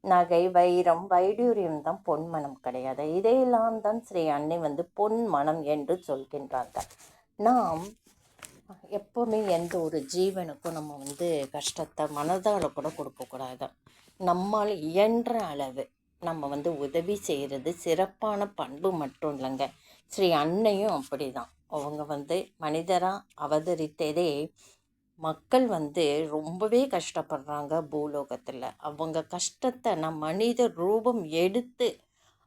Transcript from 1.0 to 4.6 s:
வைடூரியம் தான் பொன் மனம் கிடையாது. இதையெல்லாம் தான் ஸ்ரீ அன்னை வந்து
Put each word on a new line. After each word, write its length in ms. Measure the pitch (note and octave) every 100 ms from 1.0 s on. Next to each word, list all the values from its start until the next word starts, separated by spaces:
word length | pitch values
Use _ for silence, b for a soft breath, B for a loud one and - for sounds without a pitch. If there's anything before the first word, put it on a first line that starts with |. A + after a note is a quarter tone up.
| G3
வைடூரியம் 680 | F3+ F#3 G#3+ A#3+ G#3+ F3+ D3+
தான் 220 | D#3+ E3+
பொன் 260 | - D3+ E3
மனம் 320 | E3 C#3+ C3
கிடையாது. 540 | - B2+ C3 C3 D3+
இதையெல்லாம் 680 | E3+ G#3+ C4 B3+ A#3+ A3+ A3+
தான் 240 | G#3+ A3+
ஸ்ரீ 220 | - F#3+ D#3+
அன்னை 320 | C#3+ D3+
வந்து 260 | E3+